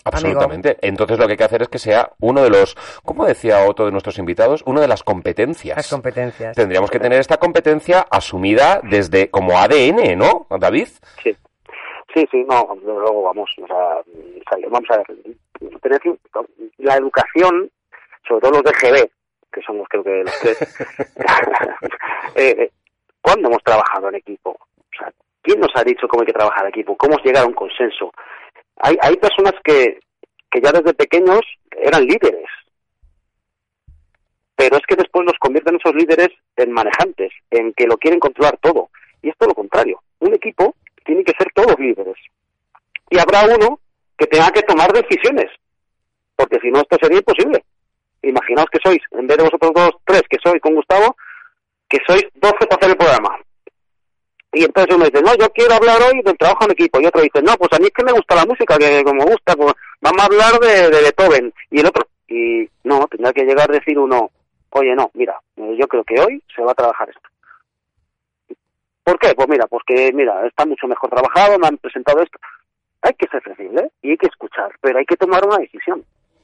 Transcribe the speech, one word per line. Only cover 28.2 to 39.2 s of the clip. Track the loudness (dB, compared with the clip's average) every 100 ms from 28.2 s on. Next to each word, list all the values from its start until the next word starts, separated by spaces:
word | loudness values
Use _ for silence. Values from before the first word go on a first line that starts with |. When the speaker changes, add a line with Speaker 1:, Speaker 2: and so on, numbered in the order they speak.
| -20 -20 -20 _ _ -4
Speaker 3:
Hay, | -2 0
hay | 0 2
personas | 0 0 0 0
que, | 0 2 2 -2 _ _ _ _ _
que | -2
ya | 2
desde | 2 2
pequeños | 0 0 2 4 2 0 -10 _
eran | -4 0 2 2
líderes, | 2 0 -2 -8 -20 _ _ _ _ _ _ _ _ _ _ _ _ _ -20 _ _ _ _ _ -2
pero | 0 0
es | 0
que | -2
después | 0 -2 -2
los | -2
convierten | -2 -2 -2 -2
esos | -2 0
líderes | 2 2 0 -4 _ -4
en | -2
manejantes, | -2 -2 -2 -4 -6 -10 -10 _
en | -2 -2
que | -2 -2
lo | 0
quieren | 0 0
controlar | 0 0 0 0
todo. | 0 0 -4 _ _ _